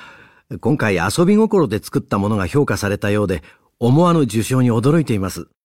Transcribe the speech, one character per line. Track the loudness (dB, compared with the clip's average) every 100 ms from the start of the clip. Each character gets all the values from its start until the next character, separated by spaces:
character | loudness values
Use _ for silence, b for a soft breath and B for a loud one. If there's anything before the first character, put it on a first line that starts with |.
| B B B B -16 -6
今 | -2 0
回 | 0 0
遊 | 0 0
び | 2 2
心 | 2 2 0
で | -2
作 | -4 -6
っ |
た | -2 -2
も | 0
の | -2
が | -2
評 | -2 -2
価 | -2
さ | -2
れ | -2
た | -2
よ | 0
う | -2
で、 | -4 b b b -4
思 | 2 4
わ | 4
ぬ | 2
受 | 0 -2
賞 | -2 0
に | 2
驚 | 2 2 2
い | 0
て |
い | -2
ま | -4
す。 | -8 -16 _